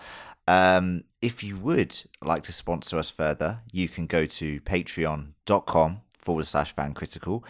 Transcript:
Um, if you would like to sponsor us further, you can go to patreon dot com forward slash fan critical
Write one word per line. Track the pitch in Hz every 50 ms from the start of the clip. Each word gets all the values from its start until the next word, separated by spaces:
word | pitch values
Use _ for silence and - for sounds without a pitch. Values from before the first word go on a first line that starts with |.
| - - - - - - - - _
Um, | 82 90 92 92 92 92 92 92 90 90 85 - _ _ _
if | 113 120 - - 107
you | 101 98
would | 92 98 143 165 139 90 - - - - _ - - -
like | 76 82 76 -
to | - 80
sponsor | - - 87 87 76 - - 87
us | 80 78 -
further, | - - 78 76 76 - 76 85 110 117 - -
you | - 92 90
can | 82 - 87 85
go | 80 90 82 80
to | 76 - - 82 76 76 69
patreon | - - 95 90 82 - - 85 80 78 76 73 71 73 - _ _
dot | - 101 98 -
com | - - 82 80 80 92 113 - _ _
forward | - - - 85 80 76
slash | - - 71 73 - -
fan | - 69 73 69
critical | - 80 - - - - 90 101 120 -